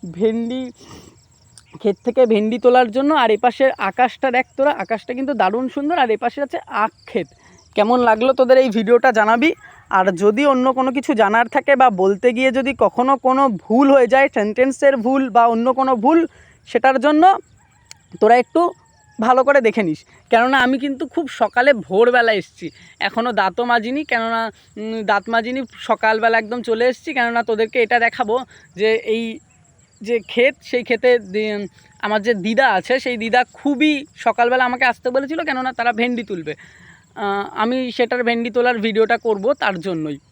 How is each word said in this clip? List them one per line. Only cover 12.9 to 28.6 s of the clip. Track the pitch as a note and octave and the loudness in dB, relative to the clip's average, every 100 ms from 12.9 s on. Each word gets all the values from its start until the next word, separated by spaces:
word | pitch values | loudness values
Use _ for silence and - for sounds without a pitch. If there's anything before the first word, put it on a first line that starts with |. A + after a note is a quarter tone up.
| - B3+ C4+ | 0 0 0
কোনো | C4 C4 C#4 | 0 2 0
ভুল | G3+ - A3+ C#4 | -2 -2 2 4
হয়ে | C#4 A#3+ | 4 4
যায়, | C4 C#4 | 4 2
সেন্টেন্সের | - G#3 G#3+ C4 C4 C#4+ C4+ | 0 -4 0 -2 2 0 2
ভুল | A3+ C4+ C4+ | 0 0 2
বা | G#3+ A#3 | 2 4
অন্য | A#3 A#3+ | 2 -2
কোনো | B3 C4 B3+ | -2 -2 0
ভুল, | A3+ E4 E4 _ _ _ _ | 2 2 0 _ _ _ _
সেটার | A#3 C4 C4 | 0 2 2
জন্য | C4+ D4+ F4+ G4 _ _ _ _ _ - _ - | 2 4 4 2 _ _ _ _ _ -20 _ 0
তোরা | G#3+ A#3+ | 4 4
একটু | A#3+ D#4+ F4 F4+ _ _ _ - | 4 0 0 -2 _ _ _ -6
ভালো | A3+ B3+ | 0 2
করে | B3+ C#4 | 4 2
দেখে | A3 G#3+ | 2 0
নিস। | F#3 D#3 _ _ _ | -4 -4 _ _ _
কেননা | A3+ B3 C4+ | 2 2 2
আমি | B3 C4 | 0 -2
কিন্তু | C#4 C4+ D#4+ | -4 -6 -6
খুব | - D4 | -6 -8
সকালে | - G#3+ B3 C4 | -4 -2 2 2
ভোরবেলা | B3+ - F#3+ A#3+ B3 A#3 | 2 0 2 4 4 2
এসছি, | G#3 - _ E3 _ - _ | 0 -4 _ -16 _ -20 _
এখনও | G3 A3+ A#3 | -6 -4 -4
দাঁতও | G#3+ F#3+ F3+ | 0 -2 -2
মাজিনি, | A#3+ A#3+ A3 C#4 | 0 0 0 -6
কেননা, | D4+ A#3+ A3+ A3+ A3+ - _ - | -4 -4 -2 -4 -6 -10 _ -14
উম, | A3 A3 | -10 -8
দাঁত | G#3+ G3+ G3 | -2 -2 0
মাজিনি, | A3+ A3+ B3+ B3 - | -4 -4 -8 -10 -14
সকালবেলা | - A3 A3 A3 A3+ A3+ | -4 -2 0 2 2 0
একদম | G#3+ B3 | -2 -8
চলে | A#3 A3+ B3 | -4 0 0
এসছি, | A#3+ - | -2 -6
কেননা | C#4 A#3 A#3 | -4 -2 -2
তোদেরকে | A#3 A3 A3+ B3+ | -2 -2 -2 0
এটা | A3+ A#3+ | 0 2
দেখাবো | A#3 - A3 A#3+ B3+ - | 0 -2 -4 -4 -6 -20